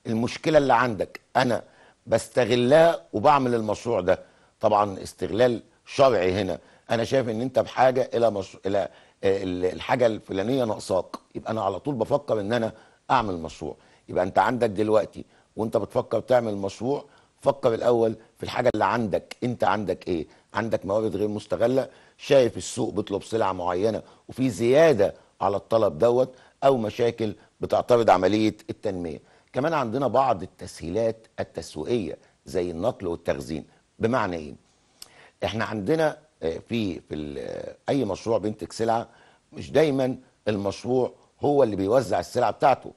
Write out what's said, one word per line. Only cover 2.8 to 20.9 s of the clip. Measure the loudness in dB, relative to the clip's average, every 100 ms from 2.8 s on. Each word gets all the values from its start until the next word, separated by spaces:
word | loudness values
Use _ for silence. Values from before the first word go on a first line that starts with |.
| 6 2 -4
وبعمل | 2 4 4 4 -2
المشروع | -2 -4 -2 -2
ده. | 2 0 -2 _ _ -2
طبعا | 2 4 2 -2
استغلال | -12 -8 -4 2 2 0 -8 _ -6
شرعي | 4 4 4 2
هنا، | 0 -2 -6 -10 _ -4
أنا | -4
شايف | 0 0 0
إن | -4
أنت | -2 -2
بحاجة | -2 2 2 2 0
إلى | 2 0
مش-، | 0 -8 -8 -4
إلى، | -2 -4 -8 _ -4
آه، | 0 0
ال-، | -2 -2 -2
الحاجة | -2 -2 2 2
الفلانية | 0 -6 -4 -2 0
ناقصاك، | -2 -4 -2 -2 -2 -12 _ -12
يبقى | -6
أنا | -4
على | -2 -4
طول | -4 -4
بفكر | -2 -2 -2 -4
إن | 0
أنا | -2 -2 -6 -20 _ 0
أعمل | 0 0 -4
مشروع. | -8 -10 -12 -12 _ _ -6
يبقى | -2
أنت | 0 2
عندك | 2 2 0
دلوقتي | 0 2 2 0 -8 -20 _ _ -8
وأنت | -2 -2
بتفكر | -2 -4 -2 -4
تعمل | 2 2 2 -4
مشروع، | -6 -6 -4 -4 -8 _ _ _
فكر | -2 0 0
الأول | 2 2 2 2 -2 -14 -14
في |
الحاجة | -8 -2 0
اللي | 2 2
عندك. | 0 0 -4 -6 -8
أنت | -6 0
عندك | 0 0 -2 -4 -2
إيه؟ | -4 -4 _ _
عندك | -4 -2 -2
موارد | -2